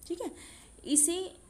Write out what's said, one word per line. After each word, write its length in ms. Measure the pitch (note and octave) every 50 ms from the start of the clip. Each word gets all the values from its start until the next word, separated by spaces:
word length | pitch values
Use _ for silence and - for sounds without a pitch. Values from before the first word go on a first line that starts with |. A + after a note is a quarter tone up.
| -
ठीक 140 | - F4 F4
है, 100 | A#4 D#4 - - - - - - - - - - -
इसे 500 | - D4 - - D#4+ E4+ F#4 F#4 - - - -